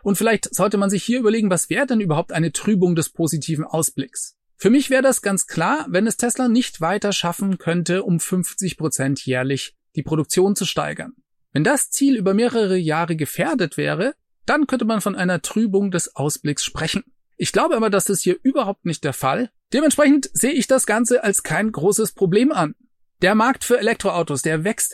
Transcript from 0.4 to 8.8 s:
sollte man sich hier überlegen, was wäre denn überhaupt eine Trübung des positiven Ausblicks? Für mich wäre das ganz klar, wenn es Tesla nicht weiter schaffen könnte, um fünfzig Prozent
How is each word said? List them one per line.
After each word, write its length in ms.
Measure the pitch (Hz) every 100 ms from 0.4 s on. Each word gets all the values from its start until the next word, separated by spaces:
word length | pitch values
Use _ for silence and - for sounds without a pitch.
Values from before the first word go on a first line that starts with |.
| - -
sollte 220 | 196 202
man 120 | 196
sich 140 | 196
hier 160 | - 247
überlegen, 300 | 220 226 208
was 200 | 175 -
wäre 180 | 185 277
denn 120 | 226
überhaupt 320 | 202 151 170
eine 220 | 170 165
Trübung 420 | - - 208 180 165
des 140 | 156
positiven 560 | - 165 160 151 151 151
Ausblicks? 720 | 160 160 - 135 - - - _ _
Für 140 | 226
mich 200 | 269 -
wäre 120 | 262
das 200 | 269 247
ganz 260 | 202 190 -
klar, 380 | - 175 294 -
wenn 180 | 180 220
es 80 | -
Tesla 320 | 240 240 254
nicht 320 | 226 240 -
weiter 320 | 165 202 202
schaffen 460 | 190 175 175 196 185
könnte, 460 | - 175 165 180
um 180 | 196 165
fünfzig 560 | - 185 175 - 190
Prozent 480 | -